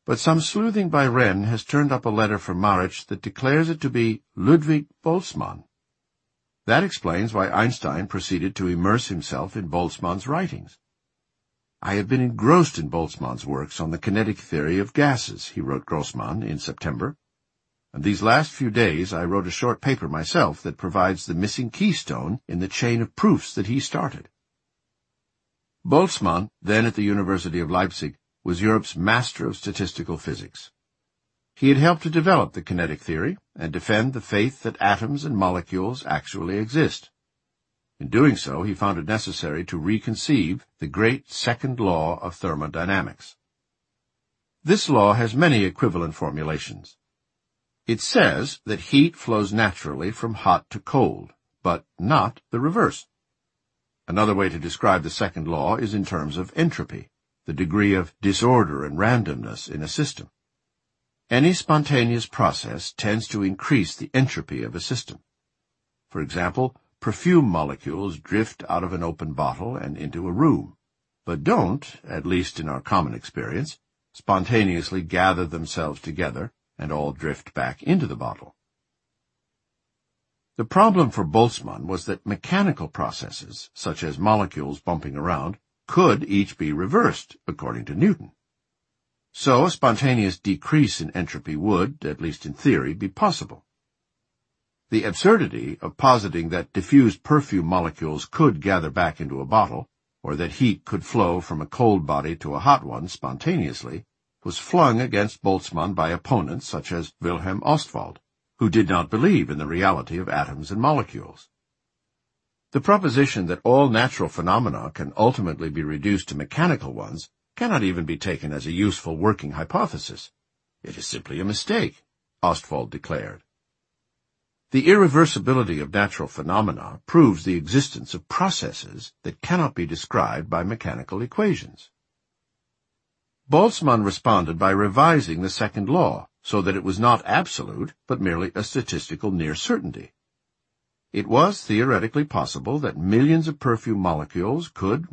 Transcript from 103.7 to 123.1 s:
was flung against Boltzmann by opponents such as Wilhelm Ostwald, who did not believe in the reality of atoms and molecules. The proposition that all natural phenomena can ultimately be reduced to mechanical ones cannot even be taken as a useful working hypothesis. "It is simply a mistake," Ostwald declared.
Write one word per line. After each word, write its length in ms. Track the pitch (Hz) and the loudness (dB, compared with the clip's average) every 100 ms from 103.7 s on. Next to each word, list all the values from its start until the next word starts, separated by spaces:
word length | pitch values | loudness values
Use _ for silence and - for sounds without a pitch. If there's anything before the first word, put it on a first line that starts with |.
| - 64 82 - _ _ _ | -6 -12 -14 -16 _ _ _
was 140 | 90 87 | -12 -10
flung 420 | - 180 147 113 | 0 6 6 4
against 420 | 127 101 107 - | 0 0 -2 -2
Boltzmann 520 | 101 95 - 85 90 | 0 0 -2 -4 -4
by 160 | 87 80 | -2 -2
opponents 560 | 87 - 120 69 82 - | -2 0 0 0 -6 -8
such 260 | 85 - | -10 -6
as 220 | 85 80 - | -6 -8 -6
Wilhelm 420 | 85 87 87 98 | -4 -4 -4 -4
Ostwald, 580 | - 151 - - - - _ _ _ _ | 0 0 0 -8 -10 -14 _ _ _ _
who 120 | 110 | 2
did 180 | 107 92 | 4 4
not 220 | 90 78 | 2 0
believe 400 | 110 170 170 60 | 2 4 4 2
in 80 | 73 | -4
the 80 | 73 | -4
reality 520 | 85 95 80 - 85 | 0 2 2 -2 -8
of 100 | 92 | -4
atoms 420 | - 76 71 76 | -4 -4 -8 -8
and 100 | 101 | -2
molecules. 680 | 131 147 104 53 - - _ _ _ _ _ _ _ _ _ _ _ _ _ | 0 0 -2 -10 -16 -20 _ _ _ _ _ _ _ _ _ _ _ _ _
The 80 | 147 | -2
proposition 680 | 165 202 175 123 139 107 87 | 4 4 4 2 2 0 -4
that 140 | 87 | -2
all 240 | - 131 143 | 4 4 6
natural 400 | 110 123 - 85 | 4 2 0 -6
phenomena 640 | - 85 107 117 57 73 | -4 0 2 2 -4 -8
can 180 | - 71 - | -10 -8 2
ultimately 540 | 113 127 90 78 80 | 2 4 -2 -4 -6
be 120 | 73 | -6
reduced 460 | 76 78 101 98 - | -6 -4 0 0 -2
to 80 | 73 | -8
mechanical 560 | 71 - 175 139 67 | -6 0 0 0 -4
ones 360 | 55 50 82 - _ _ - | -10 -12 -12 -16 _ _ -8
cannot 260 | 240 160 | -2 0
even 220 | 98 90 | 0 -2
be 120 | 80 80 | -4 -6
taken 360 | 95 76 76 | -6 -6 -6
as 140 | 73 69 | -8 -6
a 60 | |
useful 440 | 85 101 85 85 80 | 0 0 0 -6 0
working 360 | 104 98 76 | 0 0 -4
hypothesis. 800 | 73 80 185 226 - - - - _ _ _ _ _ | -8 -4 -2 -2 -4 -12 -14 -18 _ _ _ _ _
"It 140 | - - | -18 -14
is 100 | - | -10
simply 340 | 60 - 69 | -10 -8 -6
a 40 | |
mistake," 600 | 98 107 - 226 - - _ _ _ _ | -4 -4 -2 0 0 -6 _ _ _ _
Ostwald 480 | 87 82 - 73 58 | 0 0 -4 -6 -6
declared. 520 | 71 - | -10 -8